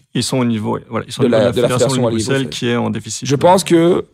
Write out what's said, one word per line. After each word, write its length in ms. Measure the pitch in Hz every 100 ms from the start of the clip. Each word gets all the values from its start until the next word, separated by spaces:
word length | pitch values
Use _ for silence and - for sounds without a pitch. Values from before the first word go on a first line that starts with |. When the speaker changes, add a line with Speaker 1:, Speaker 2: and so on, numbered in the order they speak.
| _
Speaker 1:
Ils 100 | 131
sont 140 | 117 131
au 80 | 120
niveau, 340 | 113 110 110 -
voilà, 160 | 113 -
ils 60 |
sont 120 | 123
Speaker 2:
De 40 | 127
Speaker 1:
au 20 |
niveau 80 | 113
Speaker 2:
la, 20 |
Speaker 1:
de 60 | 101
la 40 |
Speaker 2:
de 100 | -
la 60 | 120
Speaker 1:
Fédération 100 | 127 170
Speaker 2:
Fédération 140 | 127
Speaker 1:
Wallonie-Bruxelles, 300 | 120 113 110
Speaker 2:
Wallonie-Bruxelles. 160 | 135 123
Speaker 1:
qui 180 | - 120
est 60 | 120
en 120 | 110
déficit. 380 | 107 110 - 127
Speaker 2:
Je 80 | 135
pense 280 | 165 190 180
que 400 | 165 170 190 -